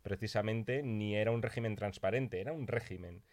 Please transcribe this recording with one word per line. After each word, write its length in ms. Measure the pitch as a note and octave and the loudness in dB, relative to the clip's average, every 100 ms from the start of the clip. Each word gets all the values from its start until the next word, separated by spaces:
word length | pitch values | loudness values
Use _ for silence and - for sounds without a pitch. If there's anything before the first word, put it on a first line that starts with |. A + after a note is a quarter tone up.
precisamente, 800 | - F#2+ A2 - G#2+ A2 A2 C3 | -6 -2 0 0 2 0 0 0
ni 320 | C#3 G#2+ G#2 G#2 | 0 0 2 4
era 160 | G#2+ | 4
un 100 | A#2 | 4
régimen 340 | A2 - A2+ G#2 | 0 0 -2 0
transparente, 640 | G#2 - F#2+ A#2+ C3 F2+ | -2 0 2 2 2 -2
era 120 | G#2+ | -4
un 160 | D#3+ A2+ | -4 0
régimen". 560 | A2+ - F#2 F2 F2+ - | -2 -2 -8 -8 -12 -8